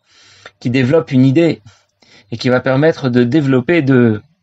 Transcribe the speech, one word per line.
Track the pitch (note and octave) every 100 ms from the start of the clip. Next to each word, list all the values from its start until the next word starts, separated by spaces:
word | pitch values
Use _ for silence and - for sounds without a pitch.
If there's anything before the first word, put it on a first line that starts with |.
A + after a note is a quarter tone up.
| _ _ _ _ - _
qui | B2+
développe | C3 B2 D#3+ D#3
une | C3+ C3+
idée | C3 E3+ - - _ _ _ _ _ _
et | A2+
qui | B2+
va | B2
permettre | C3+ C3 D#3+ D#3+ C3
de | B2
développer, | A#2+ D#3+ C3+ B2+ B2 E3+
de, | C3+ B2+ A#2 G#2+ - _